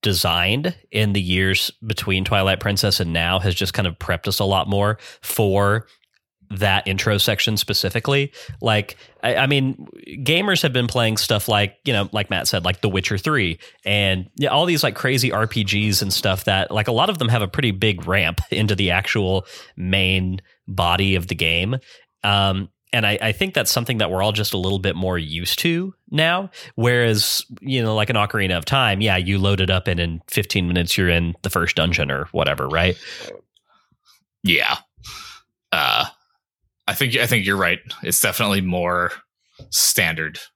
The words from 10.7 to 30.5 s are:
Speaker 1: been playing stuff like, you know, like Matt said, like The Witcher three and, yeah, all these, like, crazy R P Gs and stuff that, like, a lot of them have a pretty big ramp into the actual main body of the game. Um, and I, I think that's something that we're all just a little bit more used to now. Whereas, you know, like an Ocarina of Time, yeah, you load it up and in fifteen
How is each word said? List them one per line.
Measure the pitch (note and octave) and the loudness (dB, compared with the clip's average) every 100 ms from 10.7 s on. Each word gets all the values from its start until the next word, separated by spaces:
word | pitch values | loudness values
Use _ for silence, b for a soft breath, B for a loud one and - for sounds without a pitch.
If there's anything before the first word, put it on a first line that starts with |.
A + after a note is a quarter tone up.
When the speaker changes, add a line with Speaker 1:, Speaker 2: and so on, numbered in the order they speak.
Speaker 1:
been | B2+ A#2+ | 0 0
playing | B2+ A2+ A2 | 2 2 0
stuff | - G#2+ - | 0 0 2
like, | G#2 G2+ - - | 2 2 -2 -2
you | |
know, | A2+ G2+ | 0 0
like | G#2+ G2 | -4 -2
Matt | F2+ - | -2 0
said, | F#2+ F2 | 0 -2
like | - | 0
The | G#2+ | 0
Witcher | F#2+ F2+ G2 | 0 -2 -4
three | D#3 D3+ F#2 D#2+ B B | -2 -2 -2 -4 B B
and, | - G#2 G2 F#2 F#2 - | -2 2 2 0 -4 -4
yeah, | C#3+ | 0
all | C3+ F3+ | 2 2
these, | E3 | 2
like, | C3+ | 0
crazy | G#2 C3 C3 B2 | -2 -2 0 0
R | G#2 A2 | 0 -2
P | - | -2
Gs | G2 G2+ G#2+ F#2+ | -2 0 0 0
and | G2 | -2
stuff | - G#2 F#2+ | -2 0 0
that, | - F#2+ F#2+ | 0 0 0
like, | G#2 G#2 | -2 0
a | |
lot | A#2 F3+ | 0 0
of | F3+ | 0
them | A#2+ | 0
have | A#2 | 0
a | G2 | 0
pretty | - B2 | -2 -2
big | F#2+ A2 F#2 D#2+ | 0 0 0 0
ramp | F#2+ E2 F2 - | 0 0 -2 -4
into | - G#2+ G2 | -2 0 0
the | G2 | 0
actual | F2 G2+ A2+ F#2+ F#2+ F2+ B B - | 0 0 -2 0 -2 -4 B B -8
main | F2+ F#2+ F#2 F#2+ F#2 F#2+ b b - | -2 0 2 2 0 -4 b b -10
body | G2 E2+ F2+ G2 F#2+ | 0 2 4 2 2
of | F2 | 0
the | E2 | 0
game. | E2 E2+ F#2+ C3 B B B _ | 0 0 -2 -4 B B B _
Um, | G#2 G2+ G2 F#2+ F#2+ _ _ A#2+ | 0 2 2 0 -4 _ _ -2
and | G#2+ | 0
I, | G#2 | 0
I | A2 | -2
think | G#2+ F#3+ E3+ | 0 0 0
that's | A#2 | 0
something | - A#2 A#2 | 0 -2 0
that | F#2+ | 0
we're | F#2 | 2
all | G2+ | 0
just | G#2+ G#2 | 0 -2
a | G2 | -2
little | F#2 G2 | -2 0
bit | G2 E2+ | -2 -2
more | F#2 F2+ | -2 -2
used | D#2 E2 F2 - | -4 -6 -4 -2
to | E3+ E3+ F#3+ - _ | 0 0 -4 -10 _
now. | D3 D#3+ F3+ G3 B B - | 0 0 0 -4 B B 0
Whereas, | A#2 B2 A#2 G#2+ - - - B2 | 2 4 4 2 0 -2 -6 -12
you | - C3 | -4 -2
know, | A2+ A2 | 0 0
like | G#2+ | 0
an | A2+ | 0
Ocarina | G#2 A2 F#2+ F2+ | 0 0 0 -2
of | D#2 | 0
Time, | C#3 B2 G2 | 2 2 2
yeah, | G#2+ F#2 | 2 0
you | F2+ G2 | 2 2
load | G2 G2+ | 2 2
it | F#2 | 2
up | F#2 F#2+ | 2 0
and | F2 | -2
in | E2+ E2 - | -2 -4 -4
fifteen | - G2+ | -4 -2